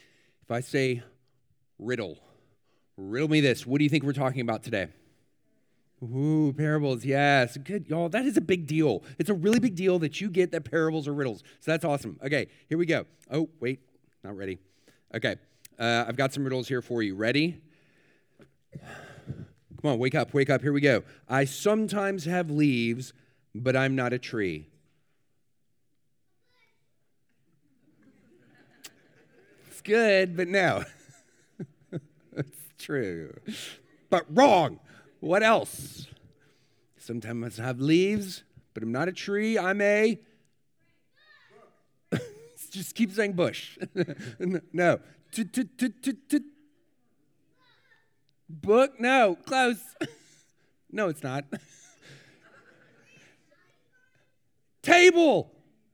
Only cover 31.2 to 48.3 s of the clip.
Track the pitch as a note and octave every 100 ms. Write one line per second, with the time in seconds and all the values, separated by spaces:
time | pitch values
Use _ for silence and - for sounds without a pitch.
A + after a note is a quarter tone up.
31.2 | _ _ _ - E3+ _ _ D#3+ - _
32.2 | _ - C#3 - - - - C#3+ G2+ E2
33.2 | D#2 - - A3 - - _ _ _ F3+
34.2 | - D#3+ C#4 F#3+ C#3 - - - - _
35.2 | D#3 F#3 A3 G#3 C3+ - - - - -
36.2 | - _ _ _ _ _ _ _ - A#2
37.2 | G#2+ A#2 A#2 A2 B2 B2 C#3 E3 F#3+ G#3+
38.2 | G3 - - - _ A2 A2 B2 F3 F3+
39.2 | - G3+ A3 A3 F3+ G3+ G3+ G#3 A3 G#3
40.2 | - _ _ _ _ _ _ _ _ C5
41.2 | D#5+ - _ - E5 _ _ _ _ -
42.2 | A#4+ G#4 A#4 A#4+ - G3 F3 - A3+ G3
43.2 | G3+ F3+ C#3+ - - - F3+ F#3 F3 -
44.2 | B2 - F3+ F#3+ - E3+ F3 C3+ - _
45.2 | _ - G3 - B3+ - B3 - C4+ B3
46.2 | - D4 - - _ _ _ _ _ _
47.2 | _ _ _ _ _ _ _ _ _ _
48.2 | _